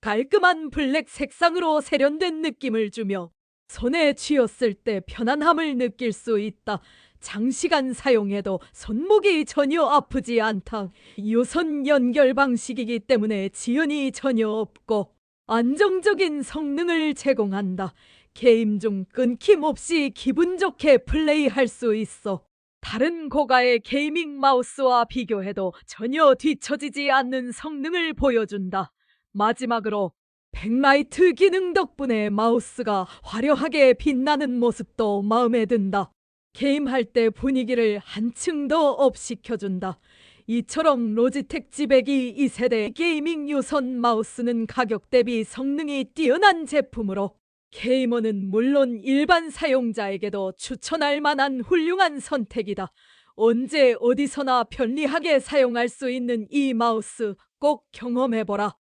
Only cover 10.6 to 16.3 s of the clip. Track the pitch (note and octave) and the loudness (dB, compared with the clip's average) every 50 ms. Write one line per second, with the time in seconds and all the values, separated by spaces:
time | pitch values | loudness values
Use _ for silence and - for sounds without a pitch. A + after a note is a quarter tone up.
10.6 | - - - G#3+ G3+ F3 _ _ _ - - - G3+ G#3 A3+ A#3 B3 A#3 - D#4+ | -6 -8 -8 -8 -8 -8 _ _ _ -20 -14 -8 -4 0 2 2 0 2 0 -2
11.6 | F4 D#4+ D4 D4 C4+ C#4 D4 C#4 B3 B3 A#3+ D4 C#4+ C4 C4 B3 C#4 C4+ B3 A3 | -2 0 -2 -2 2 2 4 4 4 2 4 4 4 4 4 2 2 2 0 -2
12.6 | - - B3 A#3+ A#3+ G#3+ A#3+ A3+ G#3 - C4 A3+ G#3 A3 G#3+ G3 F#3+ G3 _ - | -4 -6 -8 -6 -4 -4 -4 -6 0 2 2 2 2 0 -2 -2 -4 -6 _ -8
13.6 | - - A#3+ C#4+ E4 D4 D4 D4 C#4 C4+ - - - C4+ B3+ A3 A3 G#3+ G#3+ A3 | -4 -2 0 0 0 0 0 -2 -2 -4 -4 -4 -2 0 0 0 0 0 -2 -4
14.6 | A3 - _ _ _ - A3 G#3 F#3+ _ _ _ _ _ _ _ _ - A3 A#3 | -6 -8 _ _ _ -2 -2 -2 -2 _ _ _ _ _ _ _ _ -2 0 0
15.6 | A#3 A#3+ C#4 D#4 G#4 G4+ F#4 F#4 - G#4 G4+ D4+ F#4+ E4+ | 2 0 2 2 2 2 2 2 2 0 2 2 0 0